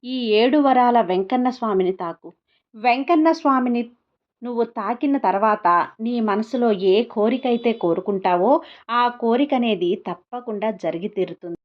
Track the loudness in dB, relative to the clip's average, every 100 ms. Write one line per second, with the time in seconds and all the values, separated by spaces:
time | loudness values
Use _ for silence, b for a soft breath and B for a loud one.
0 | -8 -6 2 4 4 4 4 4 4 2
1 | 2 -2 0 0 -2 -2 -2 0 0 -2
2 | -8 -10 -18 _ _ _ _ -4 0 0
3 | 2 2 4 2 0 0 0 -2 -4 _
4 | _ _ _ _ -8 -4 -4 -4 -6 -2
5 | 0 0 0 0 2 2 2 2 0 -6
6 | -4 -2 0 -2 -2 -2 0 2 2 2
7 | 0 0 0 0 -2 -2 -2 -2 -2 -2
8 | -2 -4 0 2 2 2 B B B -2
9 | -2 -2 -2 0 0 0 0 -2 -2 -4
10 | -6 -12 _ -14 -10 -6 -6 -4 -6 -6
11 | -8 -6 -6 -6 -14 -14